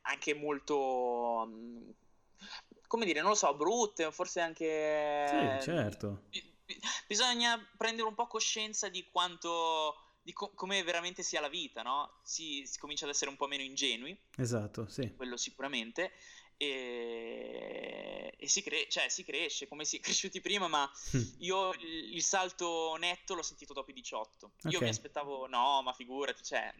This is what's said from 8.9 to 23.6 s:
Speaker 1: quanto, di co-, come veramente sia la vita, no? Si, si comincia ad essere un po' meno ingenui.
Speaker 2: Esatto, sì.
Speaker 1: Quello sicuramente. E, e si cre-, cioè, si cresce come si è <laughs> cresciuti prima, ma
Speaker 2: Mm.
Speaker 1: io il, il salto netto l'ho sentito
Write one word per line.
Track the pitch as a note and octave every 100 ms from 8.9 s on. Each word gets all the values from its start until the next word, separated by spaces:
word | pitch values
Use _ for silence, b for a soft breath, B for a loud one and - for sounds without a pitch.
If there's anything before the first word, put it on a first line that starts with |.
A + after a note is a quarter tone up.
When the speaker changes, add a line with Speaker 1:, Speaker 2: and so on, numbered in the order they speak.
| F3+ F3+
Speaker 1:
quanto, | F3+ F3+ E3+ E3+ E3+ E3 D#3+ D#3 - B B
di | -
co-, | - G3+
come | - F#3+ G3
veramente | E3+ E3+ F3 F3+
sia | D3+ D#3+
la | D3
vita, | F3 D3 A#2
no? | A#2 C#3 D3 -
Si, | - - D#3+ C#3 C3+
si | -
comincia | D3 D3 D3
ad |
essere | C#3 C#3
un | C#3
po' | C#3
meno | C#3
ingenui. | C3+ C3+ C3+ A#2 C3+ G3 _ -
Speaker 2:
Esatto, | A#2+ A#2 G#2 - A2
sì. | - A#2+ -
Speaker 1:
Quello | B2+ A#2+
sicuramente. | - - C3+ C3 A2+ C#3 F#3 B B B B - D3 C3+ B2
E, | A#2+ A#2 A#2 A2+ A#2 A#2 A#2 - - - G#1 G1+ G1+ G1+ -
e | C#3
si | -
cre-, | - D#3 -
cioè, | E3+ B2+
si | -
cresce | F3+ D3+ E3 - C#3+
come | D3 D#3
si | D3+
è |
<laughs> | - -
cresciuti | G3 F#3
prima, | E3 G3+ F3
ma | D3+ C#3 B B C3+
Speaker 2:
Mm. | A2 -
Speaker 1:
io | F3 F#3+ F#3+
il, | D#3+ E3 E3 C3 E3
il |
salto | D#3 G3 F#3 F3+ F3 E3 D#3+ D#3+
netto | F3 F3+ - F3+
l'ho |
sentito | D3+ -